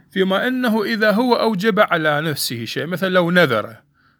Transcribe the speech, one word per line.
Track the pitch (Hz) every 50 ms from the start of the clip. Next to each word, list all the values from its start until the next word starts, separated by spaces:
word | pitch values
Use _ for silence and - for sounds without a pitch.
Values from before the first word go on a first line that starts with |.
| _ _
فيما | _ 190 190 190 190 196 - 247
أنه | 254 254 254 240 208 226 -
إذا | - 233 208 220 214
هو | 196 208 254 254 240
أوجب | - - 226 220 180 185 226 208 196
على | 208 - 175 170 156 156 147 147
نفسه | 156 165 143 - - - 131 117 117
شيء، | 107 - 139 127
مثلًا | 160 180 165 185 190
لو | 180 185 175 165
نذر، | 175 180 175 139 120 107 104 104 113 - _ _ _ _ _ _ _ _